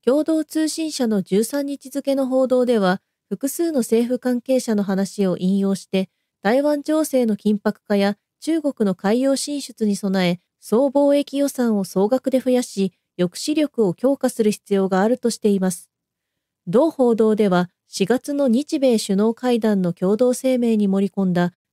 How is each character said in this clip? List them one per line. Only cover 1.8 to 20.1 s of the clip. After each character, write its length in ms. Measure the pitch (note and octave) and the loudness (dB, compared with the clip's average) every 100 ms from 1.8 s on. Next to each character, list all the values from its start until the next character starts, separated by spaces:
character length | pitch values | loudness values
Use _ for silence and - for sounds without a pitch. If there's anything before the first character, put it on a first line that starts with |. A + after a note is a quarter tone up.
| C4 | -8
付 240 | C#4 C#4 | -8 -2
の 120 | C4+ C4 | -2 0
報 200 | C4 C4 | 0 2
道 180 | B3+ | 2
で 140 | B3 A#3 | 2 2
は、 240 | F#3+ F#3+ _ _ _ | 2 0 _ _ _
複 200 | G3+ C#4 | -6 -6
数 220 | - E4+ | -2 -2
の 100 | D4 | -2
政 280 | - A3+ A#3+ | 0 0 0
府 100 | B3 | -2
関 220 | B3 B3 | -2 -4
係 200 | - C4 | 0 -2
者 140 | - | 0
の 80 | G#3 | -2
話 440 | G3 F#3+ G3 - G3 | 0 -2 -4 -2 -2
を 100 | F3 | 0
引 220 | F#3 G3 | 0 0
用 160 | G3 | 0
し 100 | F#3+ | -2
て、 240 | - F#3+ F#3 _ _ _ | -4 -4 -4 _ _ _
台 220 | G3 B3+ | 0 2
湾 200 | D4 D4 | 2 -2
情 220 | C#4+ D#4 | 0 -2
勢 220 | D4+ C4 A#3 | 0 0 0
の 100 | G#3 | 0
緊 220 | G#3+ G#3 | 0 0
迫 200 | G#3+ - | -2 -6
化 120 | _ G3+ | _ 0
や 200 | G3+ G3+ _ _ | 0 -2 _ _
中 220 | - D#4+ | -4 -2
国 240 | D4 - G#3 | -2 -2 -2
の 80 | |
海 280 | F#3 G3 A#3 | -2 0 0
洋 140 | C4+ C4+ | 0 -2
進 240 | - C#4+ | -4 -8
出 240 | - - G#3+ | -10 -6 -4
に 100 | G3+ | -2
備 300 | G3+ F#3+ F3+ | -2 0 0
え、 140 | F3 _ _ | -2 _ _
総 280 | - A3 C#4 | -2 0 2
貿 260 | C#4+ C#4+ | 2 4
易 220 | C#4+ C#4 C#4 | 2 0 -2
予 120 | C#4+ | -2
算 300 | - A#3+ G#3 | 0 0 0
を 60 | |
総 240 | F#3 F#3+ G#3 | -2 0 0
額 220 | B3+ C#4 | 0 0
で 100 | C4 | -2
増 100 | B3+ | 0
や 120 | B3+ | 0
し、 320 | B3 - F#3+ _ _ - | -2 -4 -4 _ _ -4
抑 180 | F3 - | -4 -2
止 180 | - | -4
力 300 | D4+ D4 - | -2 -2 0
を 80 | G3+ | -2
強 240 | E3+ B3+ C#4 | 0 0 0
化 140 | B3+ | -2
す 120 | - | 0
る 100 | G#3+ | -2
必 200 | G3+ _ | -2 _
要 160 | G3 F#3+ | 0 2
が 140 | F#3 | 2
あ 60 | G#3+ | 2
る 100 | B3 | 0
と 100 | A#3 | -2
し 80 | - | -2
て 140 | G#3+ | 0
い 100 | G3 | 2
ま 100 | F#3 | 0
す。 200 | F3+ - _ _ _ _ _ _ _ - | -4 -14 _ _ _ _ _ _ _ 0
同 240 | G3 D#4+ | 2 2
報 240 | - B3 | 2 2
道 220 | A3+ A3 G#3+ | 4 2 2
で 120 | G#3 | 2
は、 200 | F3+ F3 _ _ | 2 0 _ _
四 140 | - | -6
月 300 | F#3+ B3+ - | 0 -2 -2
の 140 | C#4+ C4+ | -2 2
日 300 | A3+ D4 D#4+ | 2 0 0
米 200 | C4+ A3 | 2 2
首 180 | - G3 | 0 0
脳 160 | A3 | 0
会 280 | A3+ B3+ A#3+ | -2 -2 0
談 200 | A3 G3+ | 2 0
の 140 | F3+ | 0
共 240 | E3+ F#3 | -2 -2